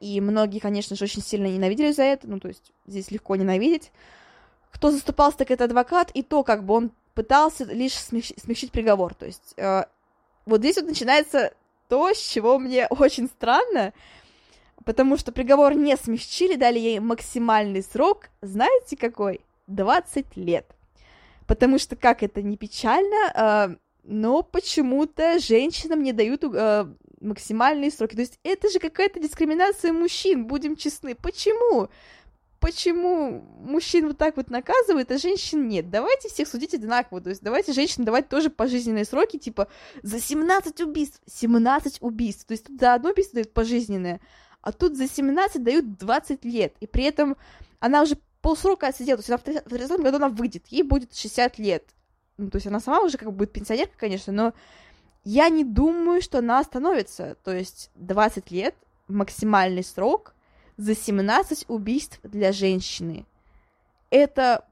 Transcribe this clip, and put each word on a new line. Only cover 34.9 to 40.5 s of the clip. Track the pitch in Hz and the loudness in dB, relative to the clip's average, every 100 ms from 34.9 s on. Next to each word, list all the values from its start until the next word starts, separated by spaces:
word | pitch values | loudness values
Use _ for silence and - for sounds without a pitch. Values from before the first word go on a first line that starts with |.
| 320 254 | 2 0
а | 277 | -2
женщин | 359 392 - 302 247 | -2 -2 -2 -2 -2
нет? | 190 175 | -2 -2
Давайте | 202 330 539 440 | -2 0 0 -2
всех | - - | -6 -6
судить | 233 311 | -6 -6
одинаково. | 277 214 240 240 180 | -6 -2 -2 -2 -8
То | 180 | -10
есть | 196 | -8
давайте | 202 269 392 | -4 -2 0
женщинам | 262 311 - 220 | 0 -2 -2 0
давать | 240 269 | 0 0
тоже | 277 311 | 0 -2
пожизненные | - 247 247 233 220 | -2 -2 -2 -2 -4
сроки, | 214 269 453 330 | -2 0 0 -2
типа, | - 220 202 - - 277 | -8 -6 -6 -8 -20 -16
за | 202 226 | -10 -8
семнадцать | - 302 320 | -4 -2 2